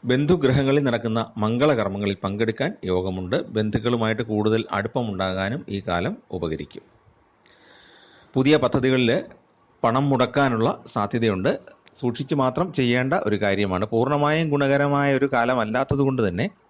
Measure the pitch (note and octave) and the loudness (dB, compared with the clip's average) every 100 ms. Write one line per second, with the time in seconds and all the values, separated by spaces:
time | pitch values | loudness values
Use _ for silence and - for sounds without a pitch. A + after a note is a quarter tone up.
0 | A#2+ B2+ D3 F3 C3 C3 C3+ C#3+ C#3 A#2 | 0 0 2 2 4 2 4 2 2 0
1 | A#2 A2+ - A2+ G#2+ A#2+ D3+ B2 G2+ G2+ | -2 -2 -4 -4 -2 2 2 2 0 -2
2 | G2+ G2 G2 G2+ A2+ A2 C3+ - F#2 F#2 | -4 -2 -4 -2 -2 -2 -4 -4 -2 -2
3 | F#2 F#2 F2+ G#2+ - A2 G#2+ A2 A#2 A#2+ | -2 -6 -4 -4 -2 -4 -2 -2 0 0
4 | A2 A2 A2 G#2+ G#2+ A2+ A2 G2 G#2+ C3+ | 0 -2 -2 0 2 0 0 -4 -4 -4
5 | A#2 F#2+ F#2+ F#2 F#2+ B2+ - G2 F#2 F2 | -4 -4 -4 -2 -4 -6 -6 -8 -4 -2
6 | A2+ A3 _ F#2 D#2+ D#2 - - - _ | -2 -6 _ -6 -6 -6 -10 -16 -20 _
7 | _ _ _ _ _ _ - - - - | _ _ _ _ _ _ -20 -20 -20 -20
8 | - - _ C3 C3 D3+ B2 - B2+ C3 | -20 -20 _ 2 4 4 4 2 2 2
9 | A#2+ C#3+ - - _ _ _ _ A#2 B2+ | 4 2 -2 -18 _ _ _ _ 0 2
10 | C#3+ C3+ A#2+ C#3+ C#3 A2+ A#2+ - - A#2 | 2 2 2 2 2 2 0 -2 -8 -4
11 | G2+ A#2+ A2+ F#2 A2+ - - - _ - | -2 0 0 0 -2 -2 -8 -20 _ -6
12 | B2 A#2+ C3+ D3 C3 C3 F3+ D3 B2 B2 | -6 -4 -4 0 0 0 -4 0 2 2
13 | C3 F3 G#2 G#2 G2+ G2 G2+ F#2 G2+ A2+ | 0 0 0 0 0 0 0 -2 0 0
14 | B2+ D3 D3 D#3 D#3+ C#3+ C#3 C#3 C#3+ C#3+ | 0 2 2 2 0 0 2 2 2 2
15 | C#3+ C3+ C#3 B2 A#2 B2+ G#2+ A#2+ C3+ C#3 | 2 2 2 2 2 0 0 -2 0 0
16 | C3+ C3 G#2 F2 F#3 - | 0 2 0 0 -4 -6